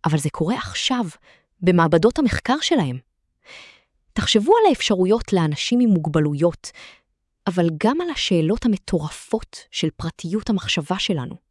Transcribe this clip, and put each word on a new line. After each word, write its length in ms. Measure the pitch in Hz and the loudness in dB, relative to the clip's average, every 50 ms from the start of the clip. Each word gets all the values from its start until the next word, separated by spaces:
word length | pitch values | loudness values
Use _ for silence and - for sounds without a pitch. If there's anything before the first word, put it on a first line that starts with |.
| - | 0
אבל 120 | 160 151 | 0 0
זה 120 | 151 139 151 | 0 -2 -4
קורה 260 | - - 160 165 247 | -4 -2 -2 -2 -2
עכשיו, 500 | - - - - - - - 262 247 226 165 - _ _ _ _ _ _ _ _ _ | -4 -6 -8 -8 -6 -4 -2 -2 -2 -4 -6 -8 _ _ _ _ _ _ _ _ _
במעבדות 580 | 175 180 180 170 165 165 165 165 160 233 - - | 0 2 4 4 4 4 4 4 4 2 2 2
המחקר 380 | 294 220 - - _ - 254 311 | 0 0 0 -2 _ -2 -2 -2
שלהם. 360 | - - 349 269 165 131 123 127 _ _ _ _ _ _ _ _ _ - - - - - _ _ _ _ _ _ _ _ _ | 0 0 0 0 0 -2 -6 -10 _ _ _ _ _ _ _ _ _ -20 -20 -20 -20 -20 _ _ _ _ _ _ _ _ _
תחשבו 380 | - - - - 220 208 294 427 | -6 -2 2 2 2 4 4 4
על 120 | 466 440 381 | 6 6 4
האפשרויות 640 | 269 - - - 214 180 185 185 214 233 - - 208 | 2 2 0 0 2 2 4 2 2 0 0 0 0
לאנשים 460 | 185 165 156 147 - - - 240 240 | 2 2 0 -2 -4 -4 -2 0 2
עם 100 | 247 226 | 4 4
מוגבלויות, 800 | 196 165 156 156 147 160 151 147 147 139 165 170 - - - - _ - - - - _ _ _ _ _ _ _ _ _ _ | 2 2 0 0 0 0 0 0 0 0 0 0 0 -2 -16 -20 _ -18 -20 -20 -20 _ _ _ _ _ _ _ _ _ _
אבל 220 | - 170 180 170 170 160 151 - | -4 0 0 0 0 0 2 2
גם 180 | 214 277 330 | 2 2 2
על 80 | 359 349 | -2 -4
השאלות 560 | 294 - - - 202 170 160 160 208 - - | -6 -6 -2 0 0 2 2 0 -2 0 0
המטורפות 920 | 240 208 190 _ - - 165 147 156 - - - - - 220 - _ - - - _ | -2 -2 -2 _ -4 -4 -4 -4 -6 -10 -12 -8 -6 -6 -6 -6 _ -20 -20 -20 _
של 180 | - - - 160 - | -8 -4 -4 -4 -4
פרטיות 520 | - 156 165 - - - 160 180 214 - - | -6 -10 -10 -10 -8 -8 -6 -6 -4 -2 -2
המחשבה 500 | 214 185 - - - 180 147 - 180 190 | -4 -4 -2 -4 -6 -6 -4 -6 -6 -6
שלנו. 480 | - - 190 147 123 - - - _ _ | -4 -4 -4 -4 -4 -8 -12 -18 _ _